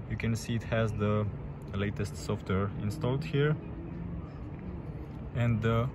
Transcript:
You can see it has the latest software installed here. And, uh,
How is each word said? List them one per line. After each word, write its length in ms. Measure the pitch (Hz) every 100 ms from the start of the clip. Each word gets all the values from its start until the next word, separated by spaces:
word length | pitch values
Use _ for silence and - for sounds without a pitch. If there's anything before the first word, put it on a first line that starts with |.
| -
You 60 | -
can 220 | 117 113
see 180 | - 113
it 80 |
has 300 | - 113 110
the 340 | 104 104 107 101 - - - -
latest 420 | 98 104 104 101 -
software 560 | - 104 - 95 101 -
installed 440 | 104 - 123 135 -
here. 320 | 139 147 151 - - - - - - - - - - - - - - - - - 123
And, 300 | 120 110 113
uh, 220 | 117 127